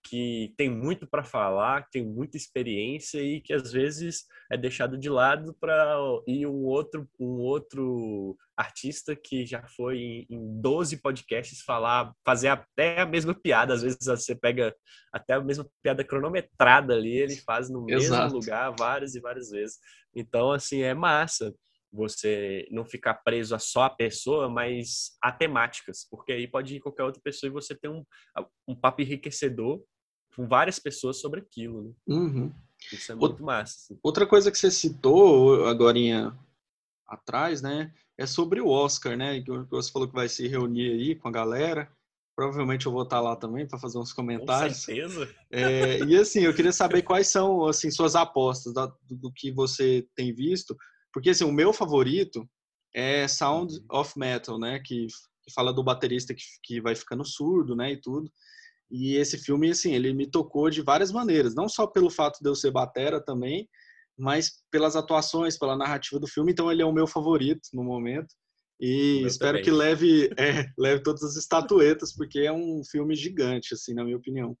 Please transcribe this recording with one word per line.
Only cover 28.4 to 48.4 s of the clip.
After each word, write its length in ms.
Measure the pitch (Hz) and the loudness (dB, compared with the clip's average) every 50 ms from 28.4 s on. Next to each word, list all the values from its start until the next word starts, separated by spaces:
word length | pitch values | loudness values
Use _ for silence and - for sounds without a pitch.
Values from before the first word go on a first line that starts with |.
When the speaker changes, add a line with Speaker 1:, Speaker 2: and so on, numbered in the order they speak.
| 92 _ _ _ _ | -10 _ _ _ _
Speaker 1:
um 80 | - 127 | -14 -8
papo 260 | 123 - 131 131 - | 0 0 0 0 0
enriquecedor 800 | 143 131 143 139 - 151 - - 147 135 120 113 113 120 147 196 - _ _ _ _ _ _ _ _ _ _ | -6 -6 -6 -10 -10 -12 -8 -4 -4 -4 -4 -2 -4 -4 -4 -6 -10 _ _ _ _ _ _ _ _ _ _
com 120 | - 127 | -10 -2
várias 300 | 113 127 127 160 185 180 | 2 4 4 4 2 -2
pessoas 420 | - _ 147 135 - - 127 131 - | -6 _ -10 -10 -6 -6 -6 -6 -6
sobre 180 | - 147 147 185 | -8 -8 -8 -10
aquilo, 440 | 190 _ _ 120 113 117 113 110 107 | -12 _ _ -12 -12 -10 -10 -12 -14
né? 100 | 113 117 _ _ | -16 -18 _ _
Speaker 2:
Uhum. 460 | - 143 160 180 160 135 131 131 156 - - - _ _ _ - - | -4 -2 -2 0 -2 -2 -4 -4 -6 -8 -14 -20 _ _ _ -20 -18
Speaker 1:
Isso 200 | - - - - | -16 -14 -14 -12
é 40 | 113 | -4
Speaker 2:
Out-, 200 | 117 135 - - | -2 -2 -2 -2
Speaker 1:
muito 80 | - 151 | -4 -6
massa, 320 | 143 127 107 104 - - | -4 -4 -4 -4 -8 -14
assim. 220 | - - _ 104 - - | -18 -20 _ -20 -4 -4
Speaker 2:
outra 240 | 151 - 190 202 | -2 2 2 4
coisa 240 | 196 208 202 196 202 | 8 8 8 8 6
que 60 | 202 | 0
você 120 | - - 190 | 4 2 2
citou 960 | 185 - - 156 131 - - 131 143 185 202 185 147 131 127 135 135 107 80 | 2 2 -2 -2 -4 2 4 6 10 10 10 10 10 10 10 10 8 8 6
agorinha 720 | 113 117 117 120 117 117 123 120 117 117 110 110 113 123 131 _ _ _ _ _ _ _ _ _ _ _ _ _ | 2 4 6 6 6 8 6 4 2 2 0 -2 -4 -8 -14 _ _ _ _ _ _ _ _ _ _ _ _ _
atrás, 540 | - 104 - _ - - 127 151 170 165 135 | -20 -20 -18 _ -4 -2 -2 0 0 -2 -4
né, 320 | 131 139 143 151 156 160 - _ _ _ _ | -4 -4 -4 -4 -6 -8 -12 _ _ _ _
é 80 | - 131 | -8 -8
sobre 340 | 131 - - 170 165 196 - | -4 -2 -2 0 0 0 2
o 80 | 247 | 2
Oscar, 480 | 175 135 139 143 139 - - - 135 120 | 2 4 4 4 2 0 -2 -4 -4 -4
né, 260 | 123 131 139 139 131 | -2 -4 -4 -4 -6
que 100 | 131 131 127 123 127 131 | -6 -6 -8 -8 -8 -6
você 220 | 131 127 127 - | -6 -6 -6 -4
falou 160 | - 139 131 | -4 -4 -4
que 60 | 127 131 | -2 -2
vai 140 | 127 120 | -2 -2
se 200 | 120 - - 127 | -2 -4 -4 -4
reunir 440 | 123 135 131 123 120 120 120 123 120 | -4 -2 -2 -2 -2 -2 -2 -2 -2
aí 240 | 117 117 123 151 160 | -2 -2 -2 -4 -4
com 120 | 156 _ | -4 _
a 40 | 120 | -6
galera. 580 | 113 113 113 110 117 131 151 165 165 147 147 _ _ _ _ _ _ _ _ _ _ | -4 -2 -2 -2 -2 -2 -2 -2 -2 -4 -6 _ _ _ _ _ _ _ _ _ _
Provavelmente 500 | - 135 139 135 147 139 131 131 127 131 | -4 -4 -4 -2 -2 -2 -2 -2 -2 -2
eu 60 | 139 | -4
vou 140 | 120 127 123 | -2 -4 -4
tá 140 | 131 131 120 | 0 0 0
lá 140 | 120 117 117 | 0 0 -2
também 300 | - - 113 113 131 151 | -4 -6 -8 -6 -8 -8
pra 140 | 135 - 123 | -8 -10 -10
fazer 180 | 139 123 117 | -10 -8 -8
uns 140 | 120 117 113 | -8 -8 -8
Speaker 1:
Com 40 | - | -8
Speaker 2:
comentários. 680 | - 123 120 117 113 120 139 127 135 156 147 135 - - | -8 -6 -4 -4 -6 -2 0 0 2 2 0 -2 -6 -10
Speaker 1:
certeza. 480 | - - 123 160 175 185 165 135 - - _ _ _ | -8 -8 -8 -8 -8 -8 -8 -10 -10 -12 _ _ _
Speaker 2:
É, 500 | - 123 127 131 131 131 131 131 131 131 135 | -2 0 2 2 4 4 2 2 2 0 4
e 140 | 147 165 | 6 6
assim, 240 | 190 208 208 - 214 | 6 6 6 4 4
eu 120 | 180 165 156 | 4 4 4
queria 200 | 165 165 180 180 | 4 4 2 4
saber 280 | - 196 175 - 180 | 2 2 4 4 2
quais 260 | 175 - 185 185 196 | 2 4 2 2 4
são, 380 | - - 196 190 196 190 180 156 | 4 2 2 2 4 2 2 2
assim, 240 | 156 151 - - 156 | 2 0 0 -2 -4
suas 260 | 139 - 165 156 139 | 0 2 2 4 4
apostas 580 | 170 165 - - 135 | 4 2 4 2 2